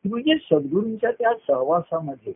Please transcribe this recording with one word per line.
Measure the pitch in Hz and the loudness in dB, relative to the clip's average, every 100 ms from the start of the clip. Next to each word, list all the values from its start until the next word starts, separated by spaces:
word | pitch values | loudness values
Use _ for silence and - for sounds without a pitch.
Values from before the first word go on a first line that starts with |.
| 196 | -6
म्हणजे | 233 294 | -2 2
सद्गुरूंच्या | 311 - 156 139 175 226 220 233 | 0 2 0 2 -2 -2 -2 -4
त्या | 240 226 220 - | 0 0 0 0
सहवासामध्ये | 175 135 170 - 165 151 131 - | 0 2 0 0 -6 -6 -10 -12